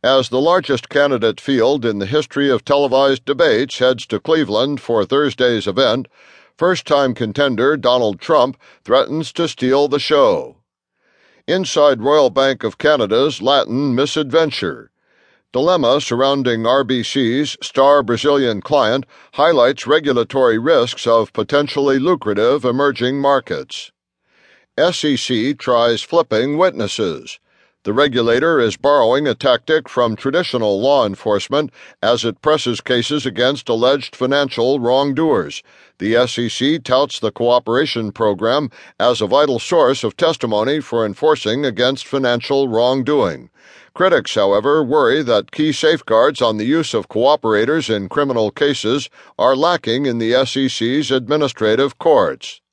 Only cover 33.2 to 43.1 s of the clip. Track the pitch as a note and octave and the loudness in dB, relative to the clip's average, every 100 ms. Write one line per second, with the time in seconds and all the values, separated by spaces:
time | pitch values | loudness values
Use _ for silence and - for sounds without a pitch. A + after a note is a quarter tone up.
33.2 | C3 F#2+ B2+ C3+ - A2+ B2 C#3 B2 - | -4 -2 -2 -2 -4 0 2 0 -4 -6
34.2 | C3 C#3 C#3+ - A#2+ C#3 A#2+ C3 C#3+ C3+ | -2 0 -2 -2 0 0 0 0 0 -2
35.2 | D#3+ A#2 D2+ - _ _ _ _ G2 A#2 | 0 0 -2 -12 _ _ _ _ -2 0
36.2 | B2 - A#2+ - C3+ D#3+ B2+ B2+ C#3+ - | 0 -2 -6 -4 -2 -2 0 0 0 -4
37.2 | A2 - A#2 A#2+ A2 A#2+ D3+ A#2+ G#2+ - | -6 -2 0 0 0 -2 -2 -4 -6 -2
38.2 | A2 G2 A2+ C#3 C#3 - - _ A#2 A#2+ | -2 0 0 -2 -4 -12 -20 _ 0 0
39.2 | G#2 C3 D3 A#2+ - F3 D3+ C3+ A2 - | 2 2 2 0 0 2 2 2 -4 -2
40.2 | E3 D#3+ A#2+ G#2 A#2 D3+ - A#2 A2 F#2+ | -2 0 -2 -2 0 -4 -4 -4 -4 0
41.2 | D3+ D3+ G#2 B2 C#3+ A2 B2 C3+ - C#3 | 0 0 -2 -2 -4 0 -2 -2 -6 -2
42.2 | C3 A#2+ - C#3 C3+ A2 B2 C3+ C3 | 0 -2 0 -2 0 0 2 0 0